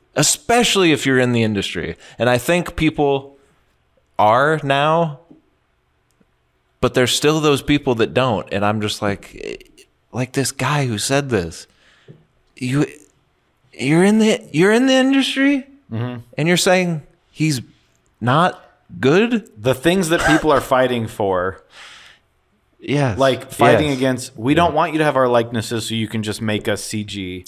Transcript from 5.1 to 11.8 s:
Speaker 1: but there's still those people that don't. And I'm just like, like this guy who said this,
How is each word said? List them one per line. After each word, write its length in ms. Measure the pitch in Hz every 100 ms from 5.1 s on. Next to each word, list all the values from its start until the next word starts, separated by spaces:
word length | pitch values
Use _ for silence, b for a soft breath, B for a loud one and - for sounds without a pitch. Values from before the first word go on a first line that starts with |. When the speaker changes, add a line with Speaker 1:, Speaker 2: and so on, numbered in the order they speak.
| 147 _ - _ _ _ _ _ _ _ _ _ _ _ _ _ -
Speaker 1:
but 140 | 127
there's 200 | 135 123
still 260 | - 143 160
those 200 | 151 139
people 340 | - 143 139 117
that 180 | 117
don't. 340 | - 131 101 -
And 140 | 101
I'm 160 | 104 107
just 220 | 104 -
like, 840 | 104 98 - - - 58 - _ _ _ _
like 220 | 113 127
this 200 | - 127
guy 340 | - 127 147 135
who 100 | 107
said 320 | - 139 143
this, 380 | 113 85 - - b